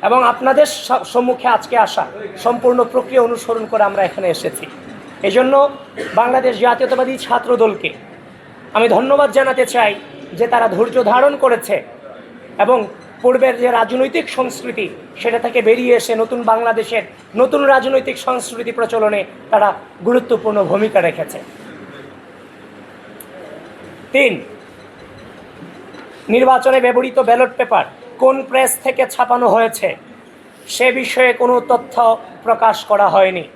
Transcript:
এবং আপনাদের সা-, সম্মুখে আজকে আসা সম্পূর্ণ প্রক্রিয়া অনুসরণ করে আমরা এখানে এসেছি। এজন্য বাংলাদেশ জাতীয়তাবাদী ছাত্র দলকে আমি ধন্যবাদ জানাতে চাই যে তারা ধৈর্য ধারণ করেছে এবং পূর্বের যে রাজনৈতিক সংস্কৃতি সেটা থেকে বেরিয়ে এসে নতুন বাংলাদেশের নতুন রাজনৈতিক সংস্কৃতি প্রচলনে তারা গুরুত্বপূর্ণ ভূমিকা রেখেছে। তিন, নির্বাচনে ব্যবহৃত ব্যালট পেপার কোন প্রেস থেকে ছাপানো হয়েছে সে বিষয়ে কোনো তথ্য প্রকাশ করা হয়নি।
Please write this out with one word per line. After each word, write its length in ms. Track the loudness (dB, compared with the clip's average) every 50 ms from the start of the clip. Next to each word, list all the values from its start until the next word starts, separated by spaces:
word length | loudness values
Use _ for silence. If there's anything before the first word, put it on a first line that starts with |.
| 2 2
এবং 120 | 2 4 2 2
আপনাদের 360 | 0 0 0 0 4 4 2 2 0 -10 -4
সা-, 200 | -2 -2 -2 -2 -2 -2
সম্মুখে 340 | -2 0 0 -2 -2 0 0 0 0
আজকে 180 | -2 -2 0 2 2 2
আসা 160 | 0 -4 -6 -6 -8 -14 -14 -14 -14 -4 -2
সম্পূর্ণ 340 | -2 -2 2 2 2 2 2 0 0 0
প্রক্রিয়া 320 | -4 -4 0 2 2 2 2
অনুসরণ 360 | 0 -4 -4 -6 -6 -4 -4 -4
করে 120 | 0 2 2 2
আমরা 120 | 2 0 -2 -2
এখানে 180 | -2 -4 -2 -2 -2
এসেছি। 300 | -2 -4 -8 -8 -8 -14 -16 -16 -18 -20 -18 -20 -20 -20 -20 -18 -4 -4 0
এজন্য 240 | 2 2 2 4 4 4 4 2 0 -6 -18 -18 -14 -12 -12 -4 0 0
বাংলাদেশ 340 | 0 2 2 2 2 0 0 2 2
জাতীয়তাবাদী 480 | 2 2 2 0 -2 0 -2 -2 -2 -4 -8 -4
ছাত্র 240 | -2 -2 -2 0 0 2 2 2
দলকে 260 | 2 0 -2 -8 -10 -10 -10 -20 -20 -20 -20 -20 -20 -20 -20 -20 -20 -20 -20 -20 -6 -2
আমি 120 | 0 2 2 2
ধন্যবাদ 340 | 2 2 2 2 2 2 2 2 2
জানাতে 260 | 0 2 0 0 -2 0 2
চাই 180 | 0 2 2 0 -4 -12 -18 -20 -20 -18 -16 -4 -4
যে 60 | -2 0 2
তারা 140 | 2 2 0 0
ধৈর্য 220 | 0 -2 0 0 0 0 2
ধারণ 220 | 2 4 4 2 2 2 2
করেছে 320 | 2 2 0 -2 -4 -4 -4 -4 -8 -20 -20 -20 -20 -20 -20 -20 -20 -20 -20 -20 -20 -2 -2 2
এবং 140 | 2 2 0 0 -4 -10 -18 -20 -20 -20 -2
পূর্বের 340 | 0 2 2 2 2 0 -2 0 0
যে 60 | 0
রাজনৈতিক 540 | 2 2 0 0 0 -2 -2 0 0 -4 -4 -4 -4 -6
সংস্কৃতি 480 | -6 -6 -6 -10 -10 -10 -8 -6 -8 -8 -8 -14 -18 -20 -18 -6
সেটা 180 | -4 -2 -2 -2 -4
থেকে 140 | -2 -2 0 4 4
বেরিয়ে 260 | 2 2 4 2 2 2
এসে 140 | 2 -2 -2 -2
নতুন 180 | -2 -2 -4 -4 0 0
বাংলাদেশের 520 | 0 0 2 -2 -2 -2 -4 -4 -4 -4 -6 -6 -14 -20 -20 -12 0 0
নতুন 200 | 0 2 2 2 4 4 4
রাজনৈতিক 440 | 4 2 2 0 0 -2 -2 -8 -6 -4 -4
সংস্কৃতি 440 | -4 -4 -6 -10 -10 -10 -8 -8 -4 -4
প্রচলনে 420 | -4 -2 0 0 0 0 0 -2 -4 -6 -12 -20 -8 0
তারা 180 | 2 2 2 2 0 -2 -10 -20 -20 -6 -2 0
গুরুত্বপূর্ণ 500 | 0 0 0 0 -4 -2 -2 -2 0 0 0 0
ভূমিকা 280 | 0 0 -2 0 0 0 0 0
রেখেছে। 320 | -2 -4 -10 -10 -10 -16 -16 -18 -20 -20 -20 -20 -20 -20 -20 -20 -20 -20 -20 -20 -20 -20 -20 -20 -20 -20 -20 -20 -20 -20 -20 -20 -20 -20 -20 -20 -20 -20 -20 -20 -20 -20 -20 -20 -20 -20 -20 -20 -20 -20 -20 -20 -20 -20 -20 -20 -20 -20 -20 -4 0
তিন, 200 | 0 2 2 0 -4 -10 -16 -20 -20 -20 -20 -20 -20 -20 -20 -20 -20 -20 -20 -20 -20 -20 -20 -20 -20 -20 -20 -20 -20 -20 -20 -20 -20 -20 -20 -20 -20 -20 -20 -20 -20 -6 0 2
নির্বাচনে 460 | 2 6 6 4 4 4 4 2 4 4
ব্যবহৃত 320 | 4 2 2 0 0 0 0 2 4
ব্যালট 220 | 4 4 4 0 0 -4
পেপার 260 | -2 0 2 0 0 -2 -8 -20 -20 -20 -8 0
কোন 140 | 2 2 2 2 -2 -2
প্রেস 220 | 0 0 0 0 -2 -4 -4
থেকে 180 | -6 -2 -2 -2 -2 0
ছাপানো 340 | -2 0 0 2 2 2 2 2
হয়েছে 340 | 2 2 0 -2 -4 -4 -4 -6 -6 -14 -20 -20 -20 -20 -20 -20 -20 -20 -20 -20 -20 -16 -12 -4
সে 120 | 0 0 0 0 0
বিষয়ে 320 | -6 -6 0 2 2 2 2 2
কোনো 140 | 2 2 2 0 2 2
তথ্য 240 | 0 0 0 -4 -2 2 2 2 2 0 -4 -16 -20 -12 -2
প্রকাশ 320 | -2 0 2 2 2 2 0 -2 -2
করা 180 | 2 2 2 4 4
হয়নি। 300 | 4 4 4 2 -4 -8 -10 -16